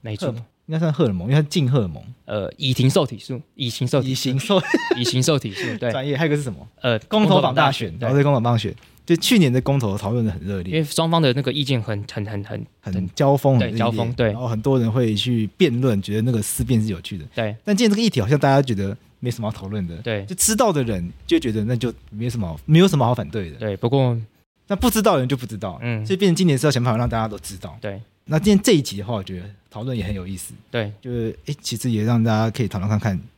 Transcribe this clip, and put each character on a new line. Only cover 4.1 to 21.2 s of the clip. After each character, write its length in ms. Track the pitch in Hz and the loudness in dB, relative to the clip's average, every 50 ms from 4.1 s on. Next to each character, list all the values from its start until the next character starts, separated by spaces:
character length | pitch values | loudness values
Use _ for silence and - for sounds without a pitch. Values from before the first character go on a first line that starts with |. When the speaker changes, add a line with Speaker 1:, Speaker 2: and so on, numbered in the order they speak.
| 131 | -4
Speaker 1:
素。 160 | - - 131 | -2 -2 0
Speaker 2:
以 20 | |
停 80 | 127 135 | -2 -2
受-， 220 | - - 202 190 - - - - | 0 2 2 2 2 2 0 0
Speaker 1:
<laughs> 120 | 960 - - | 0 -2 -2
以 80 | 123 120 | -2 -2
停 200 | - - 127 127 | 0 0 2 2
受 160 | 165 156 135 | 2 2 0
体 120 | - 110 | -2 -6
素， 260 | 95 - - 120 113 104 | -6 -6 -6 -6 -6 -4
对。 120 | 123 120 | -4 -2
Speaker 2:
专 160 | 110 135 131 | -2 -2 -2
业， 80 | 147 143 | -4 -2
还 100 | 131 165 | 0 0
有 20 | |
一 20 | 151 | 0
个 80 | 147 | 0
是 60 | 147 143 | -2 -2
什 100 | 123 92 | -6 -10
么？ 120 | 67 - 110 _ _ | -10 -16 -20 _ _
Speaker 1:
呃， 160 | - 123 113 110 | 0 0 0 0
Speaker 2:
公 260 | - - 214 214 214 | -2 0 2 4 4
投 160 | 175 190 170 | 6 6 4
榜 140 | 135 120 127 | 4 4 2
大 160 | - 147 135 | 4 4 2
选， 180 | 135 - 113 90 | 2 0 -6 -8
Speaker 1:
公 100 | 80 104 | -6 -4
投 0 | |
榜 0 | |
大 0 | |
选， 0 | |
对。 20 | |
Speaker 2:
然 80 | 123 117 | -2 2
后 40 | 135 | 2
对 80 | 143 139 | 4 4
公 80 | 147 | 4
投 80 | 143 120 | 4 4
榜 140 | 113 120 120 | 4 2 2
大 40 | |
选， 180 | 113 104 101 - - - _ _ - _ | 2 0 -2 -8 -8 -18 _ _ -18 _
就 100 | - 170 | 0 0
去 240 | 165 - - 262 208 | 2 4 4 6 6
年 120 | 170 131 | 6 6
的 80 | 123 131 | 4 2
公 180 | 127 139 139 139 | 2 2 0 2
投 180 | 120 101 95 | 0 0 -2
讨 140 | - 95 98 | -2 -2 -2
论 120 | 117 123 113 | 0 0 0
得 80 | 107 | 0
很 80 | 82 78 | -2 -4
热 200 | 73 98 101 92 | -6 -6 -6 -6
烈。 140 | 87 95 156 | -6 -2 -2
Speaker 1:
因 40 | 160 | -2
为 40 | 156 | -2
双 260 | 143 - 170 165 165 | -2 0 0 0 2
方 100 | 170 165 | 2 4
的 140 | 156 131 123 | 4 4 2
那 80 | 139 | 2
个 100 | 135 127 | -2 -2
意 120 | 123 147 139 | -2 -2 -2
见 180 | 131 135 120 | 0 -2 -2
很、 240 | 107 - 107 101 104 - - | -2 -4 -6 -6 -6 -8 -8
很、 100 | 113 101 | -8 -6
很， 160 | 101 104 101 101 | -6 -6 -8 -8
Speaker 2:
很 220 | 101 107 107 113 - _ _ | -8 -10 -10 -10 -12 _ _
Speaker 1:
很 280 | _ 104 92 95 95 95 - | _ -6 -4 -4 -4 -6 -2
Speaker 2:
交 200 | - 147 139 143 | 2 2 4 4
锋， 240 | 135 - 139 135 123 | 4 4 4 4 4
很 80 | 127 117 | 2 2
热 0 | |
烈。 0 | |
Speaker 1:
对， 80 | 110 113 | 0 0
交 120 | 117 120 | 0 0
锋， 220 | 113 113 117 117 123 | 0 -2 -2 -4 0
对。 140 | 123 123 | 0 0
Speaker 2:
然 80 | 110 101 | 0 0
后 120 | 117 127 | -2 -4
很 140 | 120 117 110 | -4 -4 -2
多 180 | 107 139 135 127 | 0 2 2 2
人 100 | 117 113 | 2 2
会 260 | 107 131 123 110 107 | 2 2 0 2 0
去 320 | 104 - 123 120 113 107 98 _ | -2 -2 0 0 0 -2 -4 _
辩 240 | _ 180 151 117 120 | _ 2 2 2 2
论， 180 | 131 131 110 98 | 2 2 2 0
觉 160 | 95 - 104 | -2 -2 -2
得 60 | 110 | 0
那 100 | 110 131 | 0 0
个 80 | 120 110 | 0 0
思 240 | 107 - - - 123 | -2 -4 -4 -4 -2
辨 160 | 113 123 113 | 0 2 2
是 100 | 107 110 | 2 0
有 120 | 95 82 | -4 -6
趣 160 | - - 101 | -8 -10 -12
的。 80 | 87 73 - _ | -10 -12 -10 _
Speaker 1:
对。 220 | - 113 104 107 113 _ | -6 -6 -6 -6 -8 _
Speaker 2:
但 100 | 208 208 | -2 0
今 80 | 185 - | 2 4
天 60 | 214 | 2
这 60 | 202 | 2
个 60 | 208 | 2
议 60 | 233 | 2
题 140 | 214 - 127 | 0 2 0
好 60 | 98 | 2
像 100 | 110 147 | 2 2
大 100 | 139 139 | 4 4
家 140 | 139 135 139 | 6 6 6
觉 140 | 139 127 113 | 4 2 -2
得 200 | 98 98 98 98 - _ _ _ _ | -2 -2 -4 -6 -8 _ _ _ _
没 120 | - 123 | -6 -6
什 100 | 117 - | -4 -4
么 80 | 107 107 | -4 -6
好 80 | 104 | -6
讨 100 | - 95 | -6 -8
论 180 | 95 104 107 92 | -6 -4 -4 -4
的。 100 | 82 85 | -6 -8
Speaker 1:
对。 260 | 82 107 120 110 101 98 | -8 -6 -4 -4 -4 -6
Speaker 2:
就 100 | 104 190 | -8 -4
知 200 | - - - 220 | -2 0 0 2
道 160 | 214 262 214 | 2 2 2
的 120 | 170 147 127 | 2 0 0
人 280 | 113 107 90 85 90 - - | 0 -2 -4 -4 -8 -10 -14